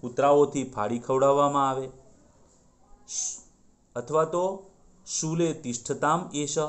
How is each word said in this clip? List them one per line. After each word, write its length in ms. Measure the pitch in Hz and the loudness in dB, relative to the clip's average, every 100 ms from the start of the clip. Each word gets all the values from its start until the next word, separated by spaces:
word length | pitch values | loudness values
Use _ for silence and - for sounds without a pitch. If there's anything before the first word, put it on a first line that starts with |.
કૂતરાઓથી 640 | 123 123 139 143 143 139 | -6 2 6 6 6 2
ફાડી 340 | 127 - 104 120 | -4 -4 -2 -2
ખવડાવવામાં 720 | - 131 139 143 143 143 135 | 0 2 4 6 4 2 0
આવે. 200 | 131 131 - - - _ _ _ _ _ _ _ - - - - - - _ _ _ _ 117 | -2 -8 -14 -20 -20 _ _ _ _ _ _ _ -20 -12 -8 -8 -10 -18 _ _ _ _ -12
અથવા 280 | 117 156 | -2 0
તો 460 | 156 175 185 196 - _ - - - | 0 0 -2 -4 -14 _ -20 -20 -10
શૂલે 460 | - 160 165 165 | -6 -2 0 0
તિષ્ઠતામ 800 | 135 123 120 - 135 147 165 180 | -2 -8 -8 -6 -2 0 0 -2
એષ, 200 | 147 147 160 | -6 -4 -4